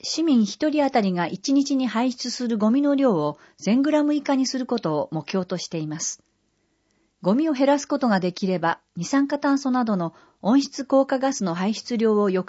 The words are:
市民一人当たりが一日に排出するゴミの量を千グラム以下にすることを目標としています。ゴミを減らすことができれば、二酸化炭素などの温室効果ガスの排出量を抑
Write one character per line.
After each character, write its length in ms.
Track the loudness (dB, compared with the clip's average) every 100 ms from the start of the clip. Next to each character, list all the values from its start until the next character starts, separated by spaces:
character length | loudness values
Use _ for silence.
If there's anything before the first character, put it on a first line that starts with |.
市 220 | -10 -2
民 220 | 2 4 2
一 240 | 0 -2
人 120 | 2 2
当 40 |
た 120 | 2
り 100 | 0
が 160 | 0 -2
一 240 | -4 0
日 240 | 2 2 0
に 120 | -2
排 260 | 0 -2
出 180 | -2 -8
す 160 | -6 -4
る 100 | 0
ゴ 140 | 2
ミ 100 | 2
の 140 | 2 2
量 200 | 2 2
を 220 | 0 -4 -16 _
千 240 | 0 2
グ 100 | 2
ラ 100 | 2
ム 120 | 2
以 80 | 0
下 140 | 0 0
に 120 | 0
す 100 | -2
る 80 | -2
こ 140 | -2
と 160 | -2 -2
を 140 | -2
目 160 | -6 -4
標 180 | -4 -4
と 120 | -6
し 100 | -6
て 100 | -8
い 100 | -6
ま 120 | -6
す。 240 | -8 -10 _ _ _ _ _ _ _ _ _ _
ゴ 140 | -2 0
ミ 140 | 0
を 20 |
減 160 | 0 2
ら 120 | 2
す 60 | 0
こ 140 | -2
と 80 | 2
が 140 | 0
で 100 | 0
き 160 | -4 -2
れ 120 | 0
ば、 200 | -2 -2 _ -10
二 80 |
酸 240 | -2 0 0
化 100 | 0
炭 220 | 0 0
素 120 | 0
な 120 | -2
ど 140 | 0 -2
の 160 | -4 -8 _ _
温 200 | 2 2
室 240 | 2 -6 0
効 200 | 2 2
果 140 | 0
ガ 140 | -2
ス 100 | -2
の 100 | -4
排 200 | -2 -2
出 240 | -4 -4 0
量 240 | 2 2
を 80 | 2
抑 160 | 0